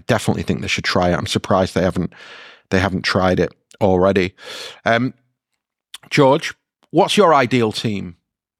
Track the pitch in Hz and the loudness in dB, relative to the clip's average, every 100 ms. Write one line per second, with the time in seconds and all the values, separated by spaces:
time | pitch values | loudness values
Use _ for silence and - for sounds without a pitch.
0 | - 113 - 80 - 82 - - - 95 | -2 -2 0 -4 -2 -6 -4 -6 -2 0
1 | 90 85 - 110 - 95 92 - 90 85 | 2 0 -2 -4 0 0 0 0 -2 -2
2 | 85 - - - - - - 95 95 90 | -6 -8 -20 -20 -20 -20 -4 -2 0 -2
3 | - 101 92 92 85 _ _ - 101 92 | -2 0 2 2 -2 _ _ -2 0 4
4 | 95 95 90 - - - - - - 117 | 2 2 -2 -6 -18 -16 -16 -8 -2 0
5 | 127 - _ _ _ _ _ _ _ - | -2 -8 _ _ _ _ _ _ _ -20
6 | - - 135 135 - - _ _ _ 151 | -6 2 4 2 -2 -14 _ _ _ 0
7 | 190 - 180 147 127 127 110 104 120 101 | 0 4 4 4 2 2 0 -2 -6 -6
8 | 90 85 _ _ _ _ | -10 -16 _ _ _ _